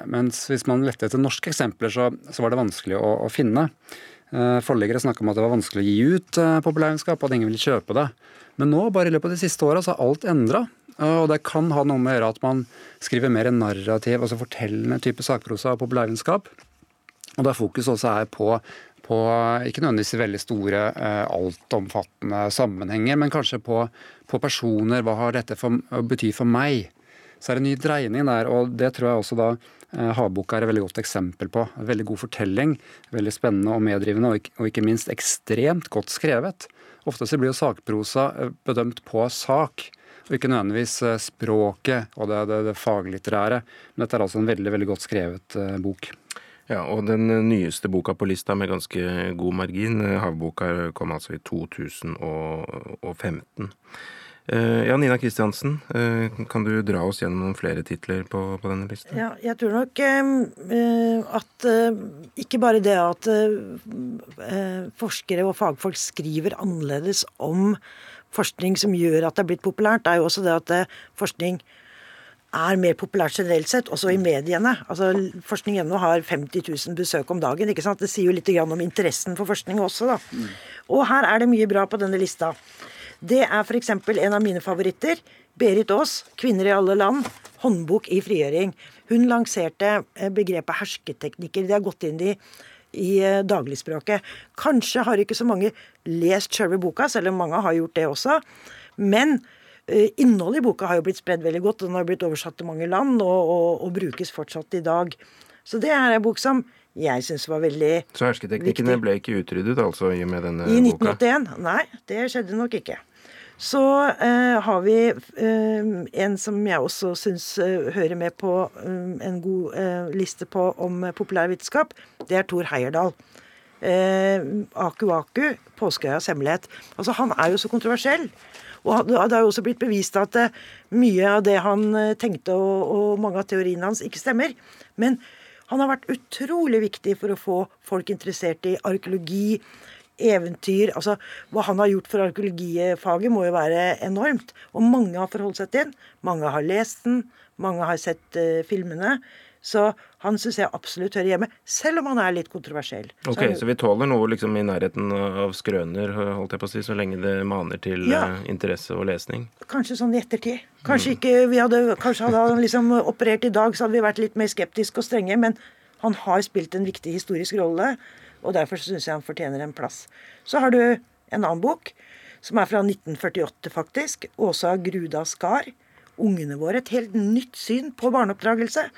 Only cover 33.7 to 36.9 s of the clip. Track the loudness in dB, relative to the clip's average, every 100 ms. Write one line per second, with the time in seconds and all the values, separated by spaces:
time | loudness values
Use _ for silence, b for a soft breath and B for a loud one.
33.7 | 2 2 0 0 2 2 0 -4 -6 -4
34.7 | 0 0 0 -2 -6 -4 -4 -2 0 2
35.7 | 0 -4 -6 -6 -2 0 0 -2 -8 -18
36.7 | B B